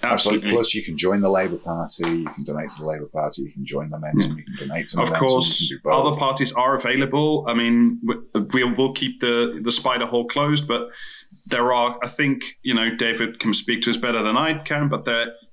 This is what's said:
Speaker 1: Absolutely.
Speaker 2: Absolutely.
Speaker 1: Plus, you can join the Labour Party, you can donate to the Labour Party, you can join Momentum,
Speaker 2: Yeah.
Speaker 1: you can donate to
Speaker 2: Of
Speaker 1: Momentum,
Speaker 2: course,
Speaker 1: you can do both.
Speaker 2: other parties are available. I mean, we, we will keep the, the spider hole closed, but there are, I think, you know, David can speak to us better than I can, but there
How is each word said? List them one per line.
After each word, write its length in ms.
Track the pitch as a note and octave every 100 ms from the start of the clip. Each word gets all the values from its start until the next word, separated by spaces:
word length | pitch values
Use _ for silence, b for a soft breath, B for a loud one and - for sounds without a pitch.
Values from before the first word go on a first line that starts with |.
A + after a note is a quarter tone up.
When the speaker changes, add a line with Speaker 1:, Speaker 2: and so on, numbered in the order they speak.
Speaker 1:
Absolutely. 100 | A#2
Speaker 2:
Absolutely. 380 | G#2 G#2 G#2+ G2+
Speaker 1:
Plus, 220 | A#2 A2
you 80 | A2
can 140 | - D#2
join 240 | F2+ G2+
the 80 | F#2+
Labour 300 | F#2+ F#2 F2
Party, 500 | F2 E2+ E2 - E2+
you 160 | E2+
can 180 | D#2 -
donate 260 | C#2+ D2+ D#2
to 80 | -
the 60 | -
Labour 180 | D2+
Party, 380 | D2 - D2 -
you 100 | D3+
can 140 | - C3+
join 240 | C#3 D3+
Momentum, 400 | D3+ D2+ - D#2
Speaker 2:
Yeah. 60 | D#2
Speaker 1:
you 60 | - -
can 120 | C#3+
donate 200 | E2+ -
to 120 | -
Speaker 2:
Of 60 | A#2+
Speaker 1:
Momentum, 180 | E3 C3
Speaker 2:
course, 320 | B2+ - -
Speaker 1:
you 160 | - -
can 0 |
do 60 | D3
both. 160 | C#3 D3
Speaker 2:
other 120 | D3
parties 340 | C3+ C3 B2+
are 200 | B2+ B2+
available. 720 | C3 B2 B2+ C3+ C#3+ D3+ D3+ A#2+
I 40 |
mean, 480 | A#2 A#2 A#2 A#2+ A#2
we, 380 | A2+ - - A2 G2
we 100 | C3
will 300 | B2 A#2+ C3
keep 260 | C3+ - -
the, 400 | B2 A#2+ A#2+ -
the 80 | A#2
spider 360 | - C3 B2 A#2
hole 200 | A#2+ A#2+
closed, 400 | C#3+ D3 D3+ D3
but 220 | A#2+ A#2+ B B B B - -
there 220 | B2 B2
are, 280 | B2 A#2+ A#2+
I 60 | A#2+
think, 360 | - C#3+ C3 - -
you 100 | B2+
know, 160 | A#2 A2+ A#2
David 440 | A#2 A2+ A2+ -
can 120 | A2+
speak 300 | G2+ - A#2
to 80 | A#2
us 80 | G#2
better 240 | B2 A#2
than 160 | A2 B2
I 160 | D#3+
can, 340 | D3+ - D3 C#3+
but 160 | A#2+
there 300 | B2+ A#2 A#2 - -